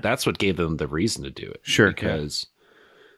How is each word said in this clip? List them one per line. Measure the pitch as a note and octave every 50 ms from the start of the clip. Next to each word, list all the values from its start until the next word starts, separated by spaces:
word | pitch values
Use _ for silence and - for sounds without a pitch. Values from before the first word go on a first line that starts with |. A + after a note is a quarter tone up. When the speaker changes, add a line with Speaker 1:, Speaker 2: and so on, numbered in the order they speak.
Speaker 1:
that's | - G#2 B2+ - -
what | A#2 F2 -
gave | G2+ G2 F2
them | F2 E2+ D#2+ D#2+
the | D2 D2+
reason | C#2 C#2+ D#2+ G2+ A2 - - C#2
to | C2+
do | - - -
it. | - - -
Speaker 2:
Sure, | - - - - G#2+ F#2+
yeah. | F2+
Speaker 1:
Because, | - A2+ A2 F2+ D2+ D2 C#2+ - - - - _ _ _ _ _ _ - _ _ - - - _